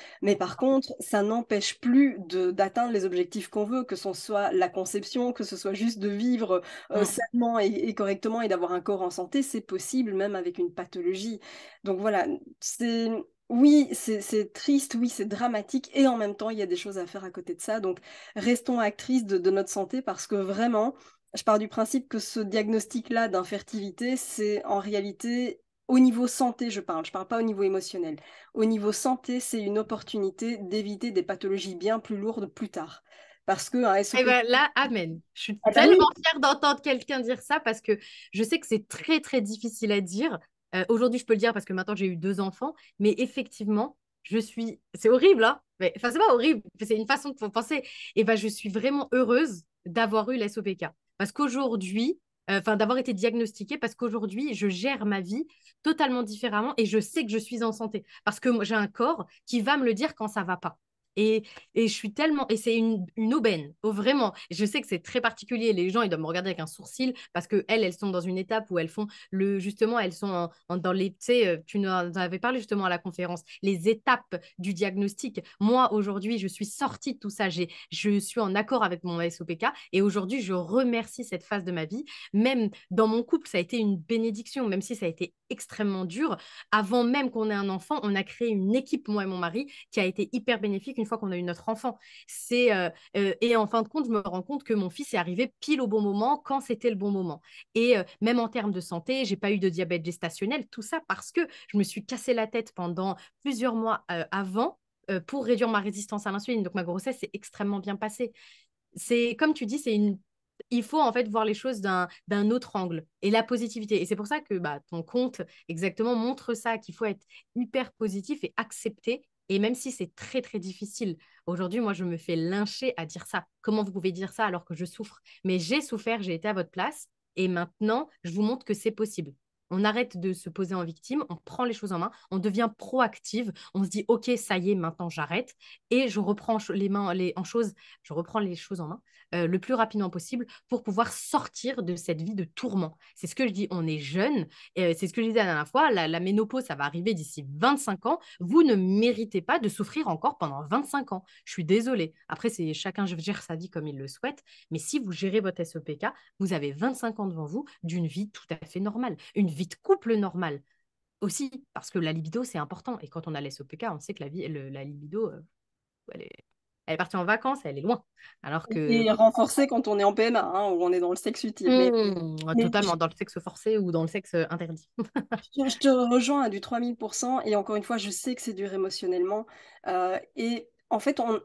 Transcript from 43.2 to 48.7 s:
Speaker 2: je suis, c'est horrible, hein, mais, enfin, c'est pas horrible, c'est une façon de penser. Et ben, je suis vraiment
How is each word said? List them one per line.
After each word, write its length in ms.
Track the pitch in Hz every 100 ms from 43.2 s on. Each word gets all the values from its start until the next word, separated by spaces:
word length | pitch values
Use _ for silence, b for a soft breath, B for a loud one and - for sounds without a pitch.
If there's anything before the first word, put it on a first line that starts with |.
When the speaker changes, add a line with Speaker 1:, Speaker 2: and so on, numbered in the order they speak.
| 254 - 254 - 208 208 269 - _ _
Speaker 2:
je 140 | - 220
suis, 440 | 220 - 226 - _
c'est 160 | - 220
horrible, 360 | 247 339 277
hein, 180 | 220 269 _ -
mais, 140 | 185 -
enfin, 140 | 240
c'est 80 | 240
pas 160 | 427
horrible, 260 | 247 262 247 - -
c'est 120 | 214
une 120 | 214 220
façon 240 | 277 285
de 160 | 269 208
penser. 360 | 226 226 302 B B B -
Et 80 |
ben, 120 | 214 220
je 120 | 214
suis 200 | 208
vraiment 400 | 214